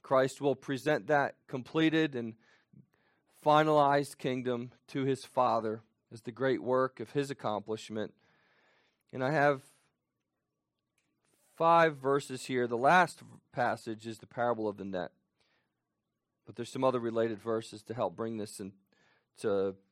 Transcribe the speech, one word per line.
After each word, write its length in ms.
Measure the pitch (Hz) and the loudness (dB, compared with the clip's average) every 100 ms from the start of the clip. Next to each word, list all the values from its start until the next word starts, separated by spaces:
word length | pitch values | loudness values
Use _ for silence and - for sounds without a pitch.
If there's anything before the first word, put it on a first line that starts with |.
Christ 400 | - 131 135 - | 2 2 2 0
will 140 | 143 131 | -2 -2
present 520 | - 139 117 151 98 | -4 -4 0 -2 2
that 280 | 147 131 - _ | 0 0 -6 _
completed 680 | 135 123 160 160 160 156 127 | -10 -4 2 2 2 0 -4
and 180 | 117 113 _ _ _ - _ _ _ _ _ _ 151 | -8 -12 _ _ _ -20 _ _ _ _ _ _ 4
finalized 720 | 151 156 151 143 143 143 - | 6 6 6 6 4 0 -6
kingdom 540 | 139 127 123 120 123 _ _ | -6 -4 -4 -6 -8 _ _
to 180 | 143 135 | -4 -2
his 180 | 131 | -4
Father 580 | - - 123 113 110 110 _ _ _ | -4 0 2 0 -2 -8 _ _ _
as 100 | 120 | -16
the 100 | - | -14
great 300 | 110 135 110 | -4 -2 0
work 380 | 101 127 131 - | 0 0 0 -4
of 120 | 110 | -6
his 200 | 147 139 | -4 -4
accomplishment. 800 | 135 120 104 101 110 - 107 101 _ _ _ _ _ _ _ _ _ _ | -6 -4 -6 -6 -10 -8 -8 -8 _ _ _ _ _ _ _ _ _ _
And 100 | 123 | -6
I 80 | 131 | -2
have 300 | 151 143 135 - _ _ _ _ _ _ _ _ _ _ _ _ _ _ _ _ _ _ _ | 2 2 2 -6 _ _ _ _ _ _ _ _ _ _ _ _ _ _ _ _ _ _ _
five 420 | 165 170 165 143 | 6 6 6 2
verses 480 | 131 143 143 131 - | 0 0 -2 -10 -4
here. 220 | 127 120 | -2 0
The 80 | 117 | 2
last 460 | 139 180 170 - 113 - _ | 6 6 4 -2 -20 -20 _
passage 520 | - 120 113 - 107 113 | -2 -2 -2 -8 -10 -12
is 120 | 110 | -14
the 100 | - | -14
parable 400 | - 120 113 107 | -4 -2 0 -4
of 100 | 98 | -6
the 60 | |
net. 280 | 98 92 85 _ _ _ _ _ _ _ _ _ _ _ _ _ - | -8 -6 -8 _ _ _ _ _ _ _ _ _ _ _ _ _ -20
But 100 | 104 | -12
there's 160 | 117 | -10
some 120 | 131 | 0
other 160 | 131 123 | 0 0
related 400 | 117 113 117 104 | -2 0 -2 -2
verses 440 | 110 113 113 110 | -4 -4 -6 -18
to 100 | - | -12
help 220 | 113 101 87 | -4 -4 -4
bring 220 | 113 113 | -8 -6
this 220 | 104 - | -10 -10
into 1160 | 95 - _ _ _ _ _ _ 113 101 98 95 _ | -14 -16 _ _ _ _ _ _ -2 0 -2 -4 _